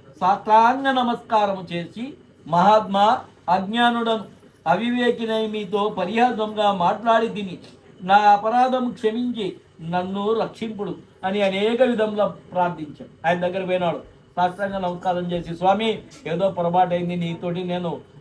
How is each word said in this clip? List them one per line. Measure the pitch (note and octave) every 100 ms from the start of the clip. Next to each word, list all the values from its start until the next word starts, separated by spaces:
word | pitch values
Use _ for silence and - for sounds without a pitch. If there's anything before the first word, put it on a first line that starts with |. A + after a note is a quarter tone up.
| - -
సాష్టాంగ | F3+ - G#3+ A3 A#3 C4+ C4+
నమస్కారము | B3+ A#3 A#3 - A3 G3+ F#3+ F3
చేసి, | F3 E3+ G#3 C4 - - _ -
"మహాత్మా, | E3+ F#3+ A3 G3 G3 G#3 B3 - - -
అజ్ఞానుడను, | F#3+ G3 A#3 A#3+ A#3 A3+ A3 - - - _ D#3+
అవివేకినై | F3+ A#3 B3 A#3+ A#3 A3 A3 A3
మీతో | G#3+ G3 G3+ G3+
పరిహాసంగా | F#3 F3+ A3+ B3 G#3+ G#3+ G#3+ G#3
మాట్లాడి | F#3+ E3+ G#3 A#3 A3+ A3+
తిని, | F#3 G3 D#3+ - - - -
నా | F#3 G3+
అపరాధం | G#3 G3+ A3 A#3+ B3+ B3+ B3
క్షమించి | - G#3+ A3+ B3 A3+ F#3 - - -
నన్ను | E3 F3+ F#3 G3 G3+
రక్షింపుడు" | A3+ E3+ - A3+ G3+ F#3+ - - _
అని | F#3 G3+
అనేక | G3 F#3+ G#3+ A#3+
విధంగా | B3+ G#3+ G#3+ G#3 F#3+
ప్రార్థించాడు. | - - F3+ F3 D#3+ D3+ - A#2+ - D#3+
ఆయన | F3
దగ్గర | F3+ F#3+ F3+
పోయినాడు, | F#3 F3 D3 - - _ -
సాష్టాంగ | F3+ F3+ G3 G3
నమస్కారం | F3+ F3 F#3 F3+ F3
చేసి, | F3 E3 E3
"స్వామి, | F3+ G3+ A3+ G#3 - - D3+
ఏదో | E3+ F#3+
పొరపాటు | F3+ E3+ F3+ F3
అయింది, | F3 F3 F3
నీతోటి | E3+ E3+ F3+ F3
నేను | F3+ F3 F3 C#3+ - -